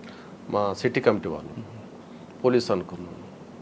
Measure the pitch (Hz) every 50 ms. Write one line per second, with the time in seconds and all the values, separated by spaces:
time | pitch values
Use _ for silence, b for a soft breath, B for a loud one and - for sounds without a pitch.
0 | B B B B B B B - - - - 104 104 101 95 - - 127 - 139
1 | - 127 107 98 85 90 78 76 80 85 - - 113 - - - - - - -
2 | - - - - - - - - - 127 123 120 - - 107 92 87 - 90 85
3 | 87 87 - - - - - - - - - -